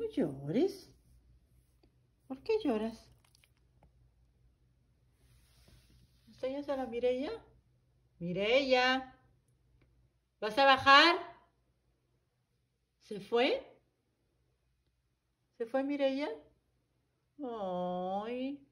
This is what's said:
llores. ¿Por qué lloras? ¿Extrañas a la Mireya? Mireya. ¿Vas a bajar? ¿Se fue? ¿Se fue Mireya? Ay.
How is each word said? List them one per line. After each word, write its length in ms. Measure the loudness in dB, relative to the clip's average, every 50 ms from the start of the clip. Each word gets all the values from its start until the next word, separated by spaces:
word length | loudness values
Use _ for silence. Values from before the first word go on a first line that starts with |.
| -6 -4 -2
llores. 800 | -2 -2 -2 -4 -6 -6 -2 0 0 0 0 -2 -6 -16 -20 -20 _ _ _ -20 -20 _ _ _ _ _ _ _ _ _ _ _ _ _ _ _ _ _ _ _ _ _
¿Por 160 | -16 -16 -8 -4
qué 160 | -2 -2 -2
lloras? 480 | 0 -2 -2 -2 -4 -6 -8 -12 -18 -20 -20 _ _ _ _ _ _ _ _ _ _ _ _ _ -20 _ _ _ _ _ _ _ _ _ _ _ _ _ _ _ _ _ _ _ _ _ _ _ _ _ _ _ _ _ _ _ _ _ _ _ _ _ -20 -20 _ _ _ _ _ _ _ _ _
¿Extrañas 400 | -20 -12 -8 -8 -6 -6 -6 -6
a 80 | -4 -4
la 100 | -4 -4
Mireya? 460 | -6 -4 -2 0 0 0 0 -4 -6 -8 -10 -14 -20 -20 _ _ _ _ _ _ _ _ _ _ _ _ -10
Mireya. 1000 | -8 -6 -4 -2 0 2 2 2 4 4 2 4 4 2 2 0 -4 -8 -16 _ _ _ _ _ _ _ _ _ _ _ _ _ _ _ _ _ _ _ _ _ _ _ _ _
¿Vas 160 | -8 -2 2
a 80 | 4 6
bajar? 500 | 6 6 6 6 8 8 10 8 6 4 0 -4 -10 -16 -20 _ _ _ _ _ _ _ _ _ _ _ _ _ _ _ _ _ _ _ _ _ _ _ _ _ _ _ _ _ _ _ _
¿Se 220 | _ -14 -14 -12
fue? 440 | -6 -2 0 2 2 2 0 -2 -6 -12 -20 _ _ _ _ _ _ _ _ _ _ _ _ _ _ _ _ _ _ _ _ _ _ _ _ _ _ _ _ _ _ _ _ _ _ _ _
¿Se 80 | -12 -8
fue 180 | -4 -4 -2 -2
Mireya? 440 | -2 -2 0 0 0 0 -2 -4 -6 -8 -10 -14 -20 _ _ _ _ _ _ _ _ _ _ _ _ _ _ _ _ _ -12
Ay. 1300 | -10 -10 -8 -6 -6 -6 -4 -4 -4 -4 -4 -6 -6 -6 -6 -6 -6 -8 -6 -6 -6 -6 -8 -10 -14 _